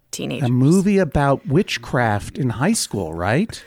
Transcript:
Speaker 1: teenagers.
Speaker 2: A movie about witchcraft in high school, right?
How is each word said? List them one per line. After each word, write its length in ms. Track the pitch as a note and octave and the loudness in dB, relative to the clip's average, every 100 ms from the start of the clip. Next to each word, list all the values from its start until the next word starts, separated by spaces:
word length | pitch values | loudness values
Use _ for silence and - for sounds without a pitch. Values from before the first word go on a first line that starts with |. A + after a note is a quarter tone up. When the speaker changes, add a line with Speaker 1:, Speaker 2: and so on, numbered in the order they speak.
| _ | _
Speaker 1:
teenagers. 360 | - C#3 C3+ A#2+ | -10 -8 -4 0
Speaker 2:
A 40 | |
movie 460 | B2 C3+ F#3+ F#3+ G3 | 2 4 4 4 2
about 480 | E3+ D#3 C#3 C3+ - | 2 2 2 0 0
witchcraft 880 | C#3+ G#3+ - - B2+ A#2 G#2 - - | 0 0 -4 -4 0 2 0 -4 -4
in 120 | C3+ | -4
high 220 | A2 D#3+ | -2 0
school, 400 | A3+ - G#2 E2 | 0 -2 -4 -4
right? 500 | E2 F2+ C3 A3+ - | -2 0 0 -2 -6